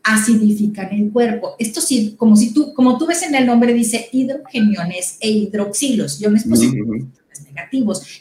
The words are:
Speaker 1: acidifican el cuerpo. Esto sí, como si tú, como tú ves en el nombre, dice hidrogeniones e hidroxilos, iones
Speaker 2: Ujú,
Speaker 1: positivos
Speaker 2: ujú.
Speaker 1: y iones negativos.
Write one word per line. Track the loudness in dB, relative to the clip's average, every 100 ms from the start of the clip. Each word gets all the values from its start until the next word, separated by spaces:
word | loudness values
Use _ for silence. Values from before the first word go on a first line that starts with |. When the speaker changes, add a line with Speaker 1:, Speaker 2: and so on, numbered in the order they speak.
Speaker 1:
acidifican | 0 -2 2 2 2 0 -2 -4 -6
el | -4 -2
cuerpo. | 0 0 -2 -8 -8
Esto | -8 -4
sí, | -2 0 -2 0
como | 4 6
si | 4
tú, | 0 -2
como | 2 2 2
tú | -2
ves | -2
en | -2
el | 0 4
nombre, | 4 4
dice | 2 0 -4 -4
hidrogeniones | -2 -2 -6 -6 0 2 2 -4 -6 -10 -6
e | -2
hidroxilos, | 0 0 -4 -4 -2 -2 0 -2 -2
iones | 2 2
Speaker 2:
Ujú, | 4
Speaker 1:
positivos | 2 2 0 -4
Speaker 2:
ujú. | -6
Speaker 1:
y |
iones | -8 _ _ -20 -18
negativos. | -18 -6 -4 -2 -4 -10 -20